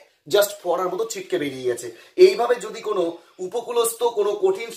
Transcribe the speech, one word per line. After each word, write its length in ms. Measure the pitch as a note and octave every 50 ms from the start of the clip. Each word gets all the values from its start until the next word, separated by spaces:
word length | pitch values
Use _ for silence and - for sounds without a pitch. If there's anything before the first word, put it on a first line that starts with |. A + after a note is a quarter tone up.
| - _ _ _ _ D3 E3
just 180 | G#3 G3+ G3+ - -
ফোয়ারার 300 | - F3 E3 F3+ F#3 F3+ F#3
মতো 100 | F3+ A3+ -
ছিটকে 260 | - G3 F3+ - F3+ D#3+ D3
বেরিয়ে 260 | C#3 C3 C3 B2+ B2
গেছে। 180 | A#2+ - B2 - - - - - _ E3+ F#3
এইভাবে 300 | G3 - - A#3+ A#3+ B3 - F#3
যদি 140 | A3 - - - G#3+
কোনো 160 | G3+ F#3 E3+ E3+ E3+ - - _ _ - F#3
উপকূলস্থ 560 | F3+ - A#3+ A#3 A#3 A#3+ A#3 A3+ A3+ - - A#3+ A#3+ - G#3
কোনো 140 | G3 - - - F#3+
কঠিন 260 | F#3+ F#3+ A3+ A#3 A3+ -